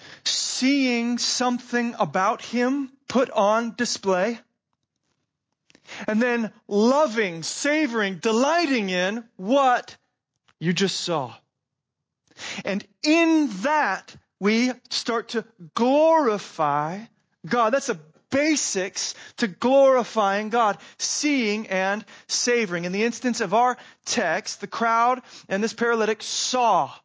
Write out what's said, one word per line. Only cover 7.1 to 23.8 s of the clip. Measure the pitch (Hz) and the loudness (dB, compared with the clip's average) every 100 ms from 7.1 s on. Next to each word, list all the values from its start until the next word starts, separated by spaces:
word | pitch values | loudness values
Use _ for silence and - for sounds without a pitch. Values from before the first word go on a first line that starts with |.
| 220 196 165 | 0 -2 -4
savoring, | 156 - 285 302 294 233 196 180 | -8 -4 0 0 0 0 -2 -2
delighting | 226 220 277 339 320 254 196 | 0 2 2 2 0 0 0
in | 180 185 226 226 - | 0 -2 -4 -10 -10
what | 190 277 262 247 - - _ _ _ _ _ _ | 0 2 4 2 -2 -18 _ _ _ _ _ _
you | 160 | -2
just | 170 190 - | 0 0 -2
saw. | - 160 123 107 _ _ _ _ _ _ _ _ _ - - - - | -4 -4 -4 -12 _ _ _ _ _ _ _ _ _ -18 -14 -10 -6
And | 196 - _ | -6 -8 _
in | 302 320 330 320 277 185 | 2 4 4 2 0 -2
that, | 247 302 226 185 - - _ _ | -2 0 0 -4 -10 -20 _ _
we | 196 226 254 240 - | 0 2 0 -4 -8
start | - - 233 - | -6 -4 -4 -4
to | 233 - _ 165 - | -8 -8 _ -10 -2
glorify | 240 285 320 320 262 208 - - 151 147 151 196 233 _ _ _ 160 | 2 4 6 4 4 0 -4 -2 0 0 -2 -6 -12 _ _ _ -4
God. | 240 220 | 0 2
That's | 269 262 | 2 -2
the | 170 - _ _ | -6 -10 _ _
basics | 269 302 294 - 196 190 - - - - - | 0 2 0 -2 -4 -4 -6 -8 -10 -16 -6
to | 226 | -6
glorifying | 170 240 269 269 254 208 226 196 202 214 | -2 2 6 6 4 0 0 0 0 -2
God, | 233 220 190 - - | 0 0 0 -10 -10
seeing | - - 294 277 214 208 220 | -6 -2 0 0 0 -2 -4
and | 190 190 208 - - - | -2 -2 -4 -8 -20 -8
savoring. | - - 240 208 175 175 | -4 0 0 -2 -4 -4
In | |
the | 196 | -2
instance | 233 233 254 233 | -2 -2 -4 -2
of | 196 | 0
our | 214 247 247 | 2 2 0